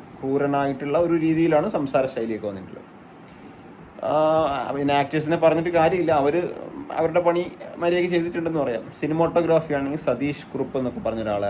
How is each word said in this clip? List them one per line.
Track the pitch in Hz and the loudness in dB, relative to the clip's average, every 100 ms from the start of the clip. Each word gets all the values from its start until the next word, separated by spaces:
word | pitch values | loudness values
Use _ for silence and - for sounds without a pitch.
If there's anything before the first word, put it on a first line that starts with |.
| - - | -20 -8
ക്രൂരനായിട്ടുള്ള | 135 139 143 139 139 139 143 147 175 | -2 0 2 2 0 -2 0 0 2
ഒരു | 165 160 | 2 2
രീതിയിലാണ് | 160 165 151 190 190 | 2 4 4 2 0
സംസാര | 139 147 131 - | 0 0 0 -2
ശൈലിയൊക്കെ | 113 107 107 | -4 -4 -6
വന്നിട്ടുള്ളത്. | 98 87 - - - - - - - - - - - - - - | -8 -12 -16 -18 -20 -20 -20 -20 -20 -20 -20 -20 -20 -20 -8 0
ആ, | 147 156 160 156 139 117 135 | 2 4 4 2 0 -4 -2
പിന്നെ | 143 143 | 2 2
ആക്ടേഴ്സിനെ | 139 156 147 165 | 2 -2 0 2
പറഞ്ഞിട്ട് | 160 156 170 170 | 4 4 2 2
കാര്യമില്ല, | 160 185 165 156 | 4 2 2 2
അവർ | 139 165 175 - - - - - | 2 2 -2 -6 -12 -12 -8 -2
അവരുടെ | 160 170 175 | 0 2 2
പണി | 170 180 - - - | 2 0 -8 -14 -4
മര്യാദയ്ക്ക് | 170 175 175 | 0 2 2
ചെയ്തിട്ടുണ്ടെന്ന് | 175 170 175 165 160 | 0 0 -2 -2 -2
പറയാം. | 127 113 123 - | -2 -4 -6 -6
സിനിമാറ്റോഗ്രാഫി | 147 156 165 170 160 160 160 143 | -2 0 2 2 2 2 2 -2
ആണെങ്കിൽ | 139 151 - | -2 -4 -2
സതീഷ് | 120 143 143 - | -2 -2 -4 -8
കുറുപ്പ് | 131 131 139 | -6 -4 -4
എന്നൊക്കെ | 127 120 110 | -4 -4 -4
പറഞ്ഞ | 110 107 | -4 -2
ഒരാൾ, | 101 101 | -2 0